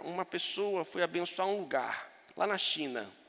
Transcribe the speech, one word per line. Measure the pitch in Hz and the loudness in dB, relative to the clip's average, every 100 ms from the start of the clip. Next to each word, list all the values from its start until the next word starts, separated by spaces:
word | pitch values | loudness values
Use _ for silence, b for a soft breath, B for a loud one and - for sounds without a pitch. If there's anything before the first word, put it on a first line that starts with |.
uma | 156 180 180 | -4 -4 -2
pessoa, | 185 - 190 208 185 | -2 0 0 2 0
fui | 156 - | 0 0
abençoar | 165 170 175 - 190 | 2 2 0 2 2
um | 202 | 2
lugar, | 160 135 117 - - - - - | 0 0 0 -4 -8 -16 -10 0
lá | 202 | 2
na | 190 | 2
China. | - 156 143 120 101 - | 2 0 -2 -2 -6 -12